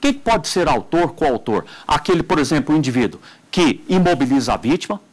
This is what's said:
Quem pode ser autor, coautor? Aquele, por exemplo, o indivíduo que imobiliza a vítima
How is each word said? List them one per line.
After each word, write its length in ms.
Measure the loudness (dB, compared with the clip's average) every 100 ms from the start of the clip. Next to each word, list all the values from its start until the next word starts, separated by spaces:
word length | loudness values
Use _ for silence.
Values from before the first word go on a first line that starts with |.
Quem 140 | 0
pode 340 | 0 0 0 0
ser 180 | 0 2
autor, 460 | 0 0 0 0
coautor? 520 | 0 0 0 0 -4 -4 -14 -4
Aquele, 360 | -2 0 0
por 160 | 0 -2
exemplo, 360 | 0 0 2
o 40 | 0
indivíduo 420 | 2 0 -2 -4 -20 -20 _
que 340 | 0 2 0 -2
imobiliza 680 | 2 2 2 2 0 0
a 20 | -2
vítima 420 | 0 -2 -2 -10 _